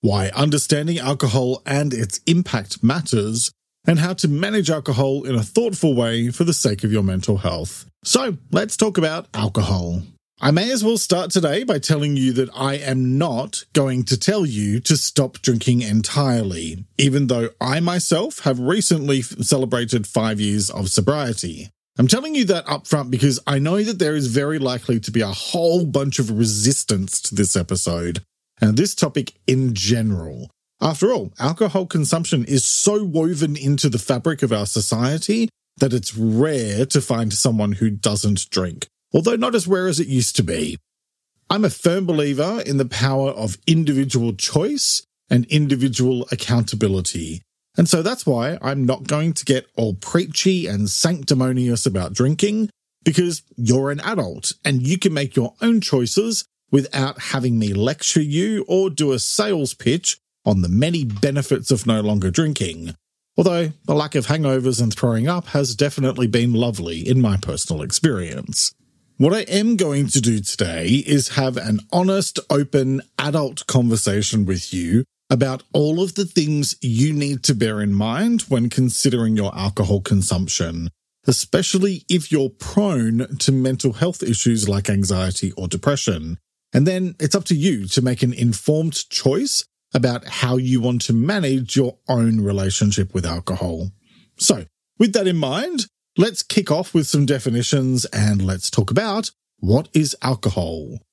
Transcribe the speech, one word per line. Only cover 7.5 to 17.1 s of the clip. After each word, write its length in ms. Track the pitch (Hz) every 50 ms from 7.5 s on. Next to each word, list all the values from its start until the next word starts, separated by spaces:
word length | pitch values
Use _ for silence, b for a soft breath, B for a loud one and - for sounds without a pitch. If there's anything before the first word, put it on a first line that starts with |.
| 82 85 78 - - - - - _ _ _
So, 340 | - - 247 269 254 190 139 - -
let's 240 | - 180 208 220 -
talk 220 | - 226 220 190 196
about 300 | 160 156 156 170 - _ -
alcohol. 680 | - 107 107 98 - 101 - 101 92 87 85 85 90 87 - - _ _ _ _ _
I 80 | - 135
may 220 | 147 165 190 233
as 120 | 262 247 208
well 140 | 220 233 220
start 320 | - - - 175 185 160
today 340 | - 190 165 151 143 190 262
by 160 | 254 214 147
telling 380 | - - 156 151 147 147 143 139
you 160 | 131 131 127
that 160 | 120 131 120 -
I 220 | - 131 139 139 143
am 420 | 143 139 131 131 127 127 127 139
not 440 | 160 170 127 113 131 107 - - - _ _
going 300 | 156 139 135 127 127 123
to 120 | - 135 120
tell 240 | - - 202 214 185
you 380 | 151 117 104 104 104 101 -
to 160 | - - 156 143
stop 420 | - - - - 143 127 - - -
drinking 400 | 131 123 113 - - 123 120 123
entirely, 1000 | 110 104 110 104 - - 143 143 135 123 117 110 98 90 85 85 80 80 90 98 - _ -
even 300 | 135 143